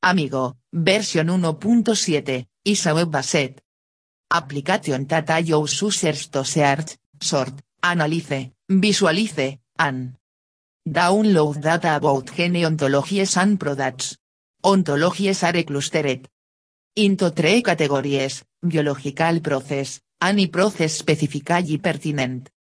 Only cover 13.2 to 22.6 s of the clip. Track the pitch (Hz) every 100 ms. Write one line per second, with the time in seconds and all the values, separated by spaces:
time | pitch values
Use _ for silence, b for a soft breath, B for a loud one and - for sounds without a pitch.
13.2 | 196 180 190 202 147 139 135 131 - -
14.2 | _ _ _ _ 185 196 165 143 165 180
15.2 | 196 190 170 175 165 139 139 160 147 127
16.2 | - _ _ _ _ _ _ - 208 190
17.2 | 185 170 156 220 233 160 151 139 139 139
18.2 | 135 131 - _ 175 160 147 139 143 139
19.2 | 165 165 165 135 135 143 135 - _ _
20.2 | 175 202 185 170 202 202 160 156 - 156
21.2 | 147 147 - 170 175 151 185 151 160 147
22.2 | 127 127 131 _